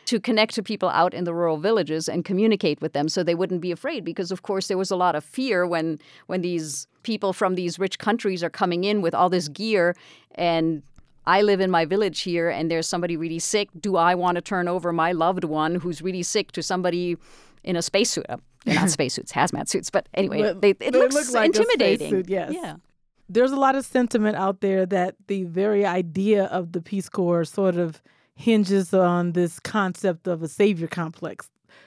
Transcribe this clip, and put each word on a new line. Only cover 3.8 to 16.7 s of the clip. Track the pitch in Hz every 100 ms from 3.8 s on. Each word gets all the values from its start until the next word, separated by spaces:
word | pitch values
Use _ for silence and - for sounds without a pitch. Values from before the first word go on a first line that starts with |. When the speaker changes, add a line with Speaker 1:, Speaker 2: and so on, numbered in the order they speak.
| 269 311
Speaker 1:
Because, | 165 - 175
of | 185
course, | - 190 -
there | 190
was | 190
a | 185
lot | 180
of | 151
fear | - - 262 180 175
when, | 170 160 156 - - -
when | 185
these | 180 170 156 139 - _
people | - 214 196
from | 180 196
these | 185 175 175
rich | 190 -
countries | - 233 208 185
are | 165
coming | - 185 175
in | 196 208
with | 170
all | 170 180
this | 180 147
gear | 143 220 208 170 175 - - _
and | - 175 165 165 156 - - - _ -
I | 190
live | 208 196
in | 190
my | 175
village | 165 190 202 156
here | 185 170 170
and | 143 160
there's | 165 160
somebody | 175 175 165
really | 165 165
sick. | - 214 202 165
Do | 208 185
I | 170
want | 180 180 175
to |
turn | - 190 175
over | 180 175
my | 170 165
loved | 175 165 185
one | 160 156 156 175
who's | 175 156
really | 175 185
sick | 165 214 196
to | -
somebody | 156